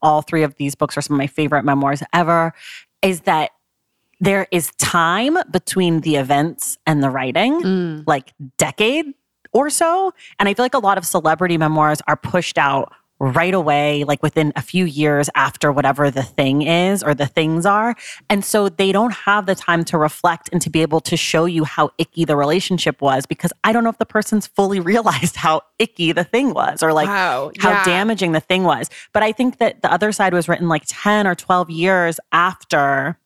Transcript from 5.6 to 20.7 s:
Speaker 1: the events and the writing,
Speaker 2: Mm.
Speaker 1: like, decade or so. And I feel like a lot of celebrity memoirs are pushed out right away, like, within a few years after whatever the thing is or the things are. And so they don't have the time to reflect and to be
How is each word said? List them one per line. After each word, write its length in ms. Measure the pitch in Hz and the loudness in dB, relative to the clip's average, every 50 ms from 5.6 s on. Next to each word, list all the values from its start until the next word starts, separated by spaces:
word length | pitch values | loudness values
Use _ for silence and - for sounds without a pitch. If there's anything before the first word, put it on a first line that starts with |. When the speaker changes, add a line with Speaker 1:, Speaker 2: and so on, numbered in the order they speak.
| - - - 190 180 170 165 160 | -4 -2 -2 0 0 2 0 0
Speaker 1:
the 140 | 147 160 147 | 0 0 0
events 640 | 139 131 127 143 143 151 170 - - - - - - - 160 | 0 0 0 0 0 0 -2 -4 -8 -10 -10 -10 -6 -2 -2
and 160 | 156 147 139 | 0 2 0
the 60 | 135 | 0
writing, 520 | 127 135 131 127 127 165 214 254 302 339 | -2 -2 -4 -2 0 0 0 0 0 0
Speaker 2:
Mm. 420 | 269 190 190 180 175 165 156 151 147 156 | 0 0 0 0 -2 -4 -6 -6 -2 -2
Speaker 1:
like, 260 | 151 131 - - _ - 139 131 _ - | -2 -2 -2 -8 _ -16 -16 -10 _ -2
decade 560 | 156 143 - - 214 226 277 320 320 277 269 _ _ _ _ _ _ - - | -2 -2 0 0 0 0 0 0 -4 -6 -10 _ _ _ _ _ _ -2 0
or 160 | 233 285 302 | 0 0 0
so. 440 | 285 - 339 330 339 381 381 381 - _ - - - - | 0 0 2 2 2 2 0 -2 -4 _ -18 -12 -4 -2
And 80 | 202 - | 0 0
I 60 | - | 2
feel 100 | - 247 | 0 0
like 80 | 254 - | 0 0
a 60 | 262 | 0
lot 180 | 208 196 196 190 | 2 2 2 0
of 80 | 170 | 0
celebrity 520 | - - 175 156 160 160 160 185 175 170 156 | -2 -2 0 2 2 0 2 0 0 2 2
memoirs 440 | 160 156 156 156 151 151 151 - - - | 2 2 2 2 2 2 2 0 0 -2
are 80 | 151 | -2
pushed 420 | - - - - 180 165 - - 170 | -2 -2 -2 -2 -2 -2 0 0 2
out 340 | 147 139 139 135 - - - _ _ _ _ - | 2 2 2 0 -2 -4 -10 _ _ _ _ -4
right 360 | 139 131 123 165 170 180 190 | -2 0 2 2 2 2 0
away, 480 | 185 151 147 143 147 147 147 147 147 147 | 0 2 2 2 2 2 0 0 -2 0
like, 180 | 143 143 - | -2 -2 0
within 320 | - 156 - 160 156 147 - | -2 -2 0 0 0 0 -2
a 60 | 147 | -4
few 240 | - - - 185 185 | -6 -4 -2 0 0
years 420 | 165 135 147 151 151 147 143 143 139 - | 0 0 0 0 2 2 2 0 0 0
after 380 | 147 135 135 - - 156 147 | 0 0 0 -2 0 0 0
whatever 400 | 135 143 135 135 135 139 147 143 | 2 2 2 0 2 2 0 0
the 100 | 123 135 | 0 -2
thing 400 | 127 - - - 139 135 135 147 | -6 -6 -2 -2 0 2 2 0
is 400 | 151 160 165 175 180 190 202 190 | 2 2 2 2 2 0 0 -2
or 140 | - 151 147 | 0 -2 0
the 100 | 143 143 | 0 -2
things 400 | - - 165 156 156 160 170 170 | -2 0 -2 0 0 0 0 0
are. 300 | 202 202 214 220 240 233 - - - - - _ - | 2 2 2 0 -2 -4 -6 -10 -20 -20 -12 _ -2
And 160 | 208 202 - | -2 -2 -2
so 240 | - - 214 202 196 | 0 0 0 0 0
they 220 | 165 - 196 190 | 0 0 0 2
don't 200 | 190 202 226 247 202 | 2 2 0 0 -2
have 340 | - - 202 202 208 190 196 | -4 -2 0 0 0 0 -2
the 80 | 185 | -4
time 280 | - - - 170 170 165 | -2 0 0 0 0 0
to 120 | - - 156 | 0 0 0
reflect 520 | 151 151 - - - 175 170 - - - | 0 0 -2 0 0 0 0 -2 -6 -4
and 100 | - 170 | -4 -4
to 80 | - | -2
be 140 | 160 | 0